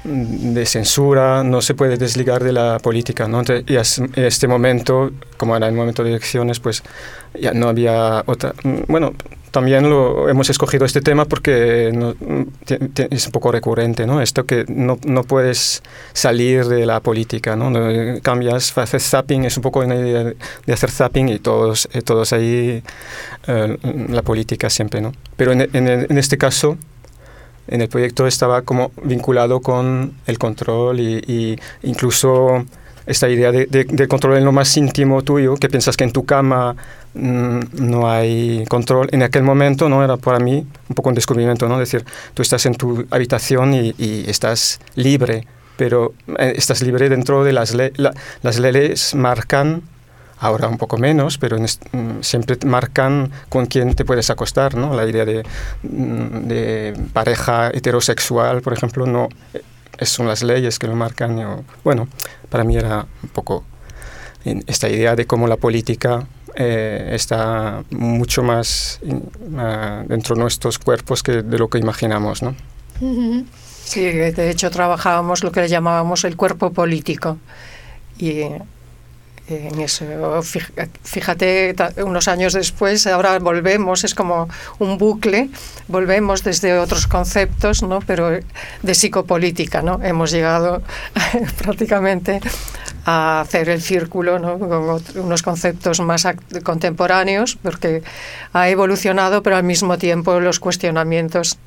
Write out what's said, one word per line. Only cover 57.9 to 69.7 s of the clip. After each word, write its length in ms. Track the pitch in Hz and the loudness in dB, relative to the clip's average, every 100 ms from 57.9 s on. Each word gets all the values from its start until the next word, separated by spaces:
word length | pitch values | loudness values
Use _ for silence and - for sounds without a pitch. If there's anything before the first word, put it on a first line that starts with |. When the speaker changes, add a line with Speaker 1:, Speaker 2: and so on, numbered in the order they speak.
| 120 - 117 - 117 120 123 | 0 2 0 0 0 2 0
Speaker 1:
por 120 | 127 | -2
ejemplo, 340 | 120 120 123 127 | -2 -4 -2 0
no, 220 | 123 120 - - | 0 -2 -6 -14
eh, 520 | - - - - - 123 | -14 -14 -20 -20 -8 -4
son 220 | - 117 | 0 0
las 160 | 107 | 0
leyes 360 | 120 123 127 - | 0 2 0 -2
que 80 | 113 | -4
lo 80 | 113 | -2
marcan, 420 | 113 - 117 113 | -4 -2 -4 -2
o, 240 | 107 101 - - | -4 -8 -12 -6
bueno, 240 | - 131 127 - - - - | -2 0 -2 -8 -14 -14 -6
para 140 | 120 | 0
mí 140 | 113 117 | 2 2
era 280 | 110 107 104 - | 0 -4 -6 -12
un 80 | - | -10
poco 360 | - - 98 - - - - - - - - - | -10 -4 -6 -6 -18 -18 -16 -16 -16 -18 -12 -6
en-, 180 | 110 - | -6 -4
esta 220 | 131 110 | -4 -2
idea 260 | 107 117 120 | 0 2 0
de 80 | 117 | 0
cómo 180 | 120 117 | 0 2
la 120 | 113 | 2
política, 680 | 120 113 113 117 123 120 131 - - - | 0 0 -2 -2 0 -2 -4 -16 -20 -4
eh, 540 | 120 113 110 104 - | -2 0 -2 -6 -6
está 720 | 113 - 113 113 113 110 104 104 | -6 -2 -2 0 -2 -4 -6 -8
mucho 520 | 123 117 117 120 - | -4 -2 0 0 0
más 580 | 123 117 117 - - - | 2 0 0 -4 -6 -8
in-, 200 | 165 131 - - 233 151 | -6 -8 -8 -14 -12 -6
ah, 460 | 117 | -4